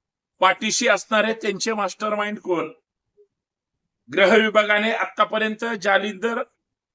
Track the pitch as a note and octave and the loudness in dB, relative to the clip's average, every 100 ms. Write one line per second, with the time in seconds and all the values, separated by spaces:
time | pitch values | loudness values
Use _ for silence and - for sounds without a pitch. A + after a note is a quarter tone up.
0 | _ _ _ - F#3 - A3 - A#3+ G3 | _ _ _ 0 2 2 -2 0 2 0
1 | - G#3+ A3 A3 G#3+ F#3+ A3+ G#3+ G3 - | 0 0 0 -2 -4 -4 -4 -4 -4 -6
2 | G#3+ G#3 G#3 G#3 - E3 D#3 - _ _ | -6 -4 -4 -6 -4 -4 -4 -10 _ _
3 | _ _ _ _ _ _ _ _ _ _ | _ _ _ _ _ _ _ _ _ _
4 | - E3 F#3+ G#3+ A3 G#3+ G#3 G#3 A3 A3+ | -6 2 6 6 4 2 2 2 0 -2
5 | F#3 - G#3 A3 A3 G#3+ A#3 G#3+ G3+ G3 | -4 -2 0 0 -2 -4 -6 -4 0 0
6 | G#3 F#3 A3+ A#3 - _ _ _ _ | 0 -6 -4 -4 -8 _ _ _ _